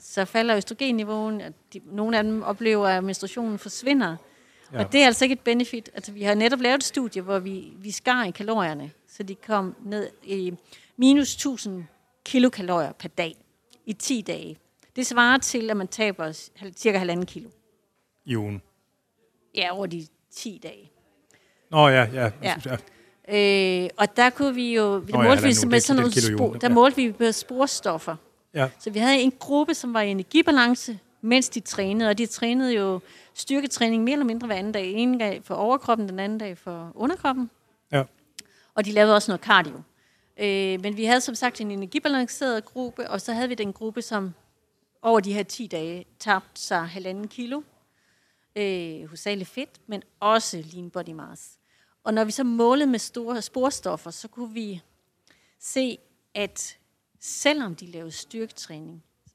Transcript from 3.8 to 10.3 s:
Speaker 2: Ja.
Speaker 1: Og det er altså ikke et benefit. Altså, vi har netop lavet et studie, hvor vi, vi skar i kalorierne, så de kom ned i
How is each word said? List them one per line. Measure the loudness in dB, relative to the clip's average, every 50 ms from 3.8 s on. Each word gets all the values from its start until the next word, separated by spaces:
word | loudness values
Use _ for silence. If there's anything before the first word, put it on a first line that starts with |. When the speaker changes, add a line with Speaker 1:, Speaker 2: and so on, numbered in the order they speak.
| 0 2 2 4 2 2 -2 -6 -12 -18 _ _ _ _ _ _ _ -10 -6
Speaker 2:
Ja. | -4 -2
Speaker 1:
Og | 2
det | 4 6
er | 6
altså | 6 6 4 2
ikke | 2 0
et | 0
benefit. | 0 0 0 0 0 -2 -6 -12 -12 -14 -14
Altså, | -14 -14 -14
vi | -10 -4 0
har | 2 2
netop | 4 4 2 2 2
lavet | 2 2 2
et | 2 0
studie, | -2 -4 -4 -4 -4 -4 -6
hvor | -4 -2 -2 -2
vi, | -2 -4 -8 -10 -12 -14 -18 -16
vi | -12 -12
skar | -10 -6 -2 0 0 0 0
i | -2
kalorierne, | -4 -6 -6 -4 -2 0 0 0 -2 -4 -8 -12 -16 _ _ _
så | -14 -14 -12
de | -12 -12
kom | -14 -6 -2 -2 -2 -2 -2 -6 -10 -12
ned | -8 -8 -6 -6 -8 -10 _ -12
i | -8